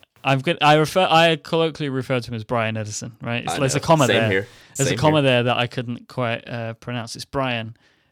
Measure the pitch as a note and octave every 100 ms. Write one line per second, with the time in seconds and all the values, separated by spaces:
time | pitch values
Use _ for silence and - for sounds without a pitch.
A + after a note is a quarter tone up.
0 | _ _ C3+ C3+ C3 E3+ D3 D3+ D3+ F#3+
1 | F3+ D#3+ E3 D#3+ - E3 E3 D3 D3 C3
2 | A#2+ B2+ A#2 A#2 G#2+ A#2+ A2 A2 G#2+ G#2+
3 | - - A#2+ A#2 A#2+ - C3+ C#3 - D#3+
4 | B2 A2+ A2+ F#2+ G#2+ - - - C#3 G#2+
5 | D#3 D#3 C3+ B2 B2 A#2+ A#2+ - A#2+ A#2+
6 | - - A#2+ A#2 - A#2+ A2+ A2+ - B2
7 | A2+ - - C#3 C3 A#2 A2 A#2 _ _
8 | _